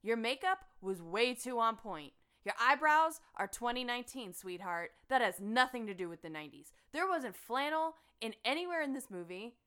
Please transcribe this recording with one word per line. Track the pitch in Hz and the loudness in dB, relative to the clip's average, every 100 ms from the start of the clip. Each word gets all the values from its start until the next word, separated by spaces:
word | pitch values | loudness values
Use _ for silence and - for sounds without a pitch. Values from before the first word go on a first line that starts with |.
your | 202 233 | 2 2
makeup | 226 269 370 381 - - | 2 0 0 -2 -4 -8
was | 190 190 | -6 -4
way | 165 196 247 | -2 2 2
too | 247 247 240 | 2 -4 2
on | 226 220 | 2 0
point. | 214 165 143 _ _ _ | -8 -10 -10 _ _ _
Your | 202 - | -8 2
eyebrows | 240 285 302 302 320 320 _ - | 4 6 6 6 6 0 _ -6
are | 196 | -6
twenty | - 240 247 | -2 -2 -2
nineteen, | 247 240 247 262 208 | -2 -4 -6 -10 -10
sweetheart. | 175 190 180 190 170 170 _ _ | -10 -10 -8 -4 -4 -6 _ _
That | 262 | 4
has | 220 180 | 4 0
nothing | 202 233 254 247 214 | 0 4 4 2 -6
to | |
do | 185 175 | -6 -8
with | 165 | -8
the | 165 | -10
nineties. | 156 151 143 - _ _ | -10 -12 -16 -20 _ _
There | 294 381 | -2 0
wasn't | 339 247 180 | 0 -2 -10
flannel | - 247 285 311 320 320 _ _ | -4 -2 0 0 -2 -4 _ _
in | 226 - | -8 -4
anywhere | 226 294 359 339 | -2 -2 -2 -2
in | 285 | -2
this | 269 - | -4 -6
movie. | 185 170 180 233 _ | -10 -10 -10 -12 _